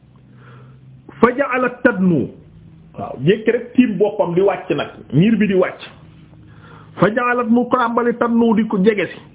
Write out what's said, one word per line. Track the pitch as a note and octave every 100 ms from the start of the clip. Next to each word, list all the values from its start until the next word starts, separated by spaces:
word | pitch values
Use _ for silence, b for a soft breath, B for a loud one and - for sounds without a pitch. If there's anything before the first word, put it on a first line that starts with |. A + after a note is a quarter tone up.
| _ - _ B B B B B B - - -
fa | A#3
ja'alat | B3 C#4 B3+ B3 B3
tadnu | A#3+ G3 F#3 D#3 G2+ - - - - - - -
waaw | G2 -
jekke | C#3+ A3 -
rek | A#3 -
tiim | - A#3 F3+
boppam | G#3 - F3 E3+
di |
wàcc | G3 F3+ - D3
nag | A2 - -
niir | C#3 G#3 G#3+
bi | G3+
di | F#3
wàcc | C#3+ - - - - - - - - B B B B -
fa | F#3+
ja'alat | A#3 B3 A#3+ A#3
mu | A#3+ A#3+
tàmbali | B3+ A#3 A#3+ A#3+ A#3
tadnu | A#3+ A#3 A#3 G#3+
di | A3
ko | G#3
jege | G3 G3+ E3
ci | - -